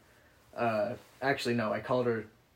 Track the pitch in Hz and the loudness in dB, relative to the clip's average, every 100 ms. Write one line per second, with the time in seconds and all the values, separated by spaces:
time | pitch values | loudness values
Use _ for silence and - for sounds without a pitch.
0 | - - - _ - - 117 107 104 - | -18 -20 -20 _ -12 -2 0 2 0 -4
1 | - - 135 135 123 120 107 104 - 127 | -12 -4 -2 0 0 0 0 -2 0 0
2 | 120 113 107 - _ | 2 0 -4 -16 _